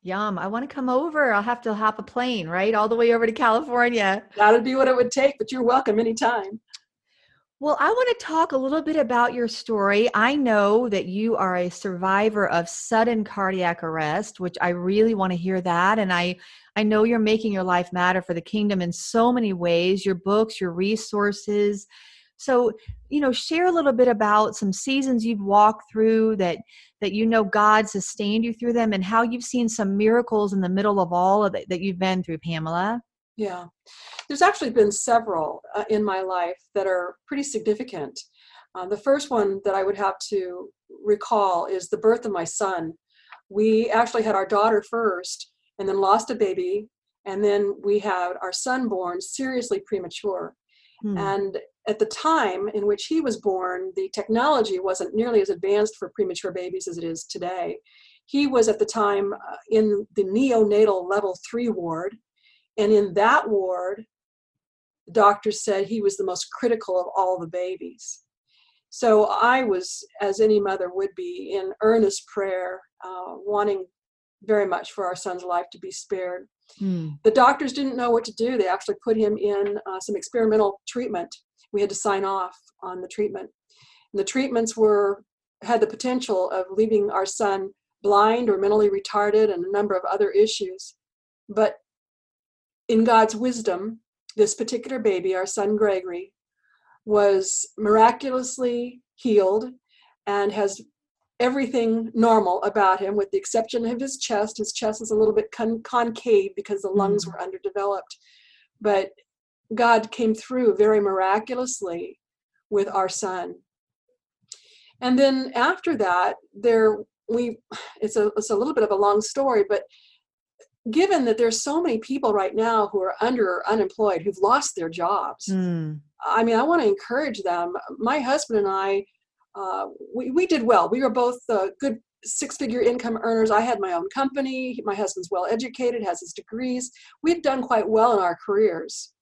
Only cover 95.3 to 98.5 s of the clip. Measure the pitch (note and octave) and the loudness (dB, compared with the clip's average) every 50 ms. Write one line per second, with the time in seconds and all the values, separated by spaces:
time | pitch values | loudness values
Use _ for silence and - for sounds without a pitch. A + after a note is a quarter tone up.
95.3 | F#3+ F#3 F#3+ G3+ - A3+ G3+ G3+ G#3+ G#3 A3 G#3 F#3+ F#3 F#3 F#3 F3 F3 F#3+ - | -2 -2 -4 -4 -4 -2 -2 0 2 2 2 2 2 0 -4 -6 -10 -10 -12 -14
96.3 | _ _ _ _ _ _ _ _ _ _ _ _ _ _ _ G#3+ G#3+ G#3 G3+ G3+ | _ _ _ _ _ _ _ _ _ _ _ _ _ _ _ 0 2 4 4 4
97.3 | G3 F#3+ F#3+ - - - - - _ - G#3+ G#3 G#3+ A3 A3+ A#3+ A#3+ - - C4+ | 4 2 0 -2 -4 -6 -6 -8 _ -4 2 4 6 8 8 6 6 2 -4 -4
98.3 | B3+ B3+ B3 B3+ | -4 -4 -4 -6